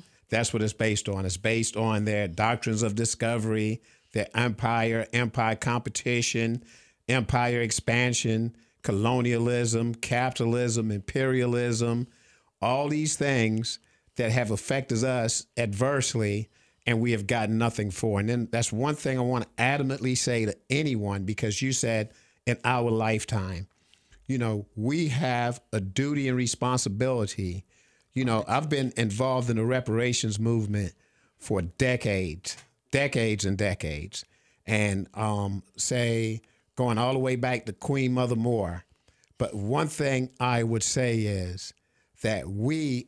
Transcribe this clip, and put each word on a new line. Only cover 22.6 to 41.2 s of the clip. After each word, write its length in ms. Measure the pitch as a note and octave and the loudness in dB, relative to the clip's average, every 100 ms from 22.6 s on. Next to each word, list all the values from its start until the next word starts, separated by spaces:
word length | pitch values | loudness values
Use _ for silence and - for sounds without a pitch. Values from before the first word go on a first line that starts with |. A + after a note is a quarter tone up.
our 260 | A#2+ B2 A#2 | 0 0 2
lifetime, 800 | A2+ A2 A2 - G#2 F#2+ F2+ G2 _ _ _ _ - - | 0 2 0 -2 -4 -4 -6 -10 _ _ _ _ -20 -4
you 120 | C3 | -2
know, 280 | A2+ G#2+ G2+ | 0 -2 -6
we 340 | A2 A#2+ D#3 D#3 | -4 -2 0 0
have 520 | C3 C3 A#2+ A#2+ A#2+ - | 2 0 0 0 -4 -4
a 80 | A2 | -4
duty 460 | F#2+ A2 C#3+ D3 C3+ | -2 0 0 0 0
and 80 | B2+ | 0
responsibility. 1300 | A#2+ - B2 B2+ - G2+ C3 B2 G#2 - F#2 F2+ - _ _ _ _ | 0 0 0 0 0 0 0 2 -2 -2 -4 -6 -10 _ _ _ _
You 100 | B2+ | -2
know, 180 | B2+ A2 - | 0 0 2
I've 220 | B2 D3+ | 0 2
been 240 | C#3+ C3 - | 0 0 0
involved 540 | A2 G#2 C3 B2+ A#2+ | -2 2 2 2 0
in 80 | A2 | 0
the 60 | A#2 | 2
reparations 760 | B2+ B2 A2+ B2 A#2+ A2+ G#2 | 0 0 0 2 0 0 0
movement 540 | A2+ A#2 G#2 G#2 F#2 - _ _ _ _ | 2 2 2 0 -2 -6 _ _ _ _
for 240 | - G2+ | -2 -2
decades, 960 | F2 - C3 B2 A2 G2 F2+ E2 - - - _ - | -2 0 0 2 0 0 -2 -6 -10 -12 -16 _ -2
decades 540 | C3+ C#3 B2+ A2+ G#2+ | 0 2 2 0 0
and 140 | G2+ F#2+ | 0 0
decades. 640 | G2+ F2+ D#2 D2 G2 - - _ _ _ | 0 -2 -4 -6 -8 -12 -14 _ _ _
And, 440 | - G#2+ G#2 G2 - | -2 0 2 0 -4
um, 500 | - G#2+ G#2 G2 G2 - - | -4 -2 0 -2 -4 -8 -8
say, 640 | - B2 A#2+ A2+ A2 A2 _ _ _ - | -2 0 0 0 -2 -4 _ _ _ -4
going 200 | B2 A2+ | 0 2
all 160 | B2 | 2
the 60 | C3+ | 2
way 180 | C3 B2+ | 0 0
back 300 | B2 B2 A2+ | 0 -2 -4
to 80 | |
Queen 400 | - - C#3 C3 | -8 -2 0 2
Mother 220 | B2+ B2 A#2 | 2 2 2
Moore. 500 | A#2+ A#2 F2 F2 - _ _ _ _ - | 2 0 0 -4 -12 _ _ _ _ -4
But 180 | A#2 | -4
one 340 | G#2+ G2+ C#3+ D#3 | -2 -2 0 0
thing 420 | - C#3 C3 B2+ - | 0 0 0 -2 -2
I 220 | B2 A#2+ | 0 2
would 200 | A2+ A2+ | 2 0
say 360 | - C3+ B2 A2+ | 0 0 2 2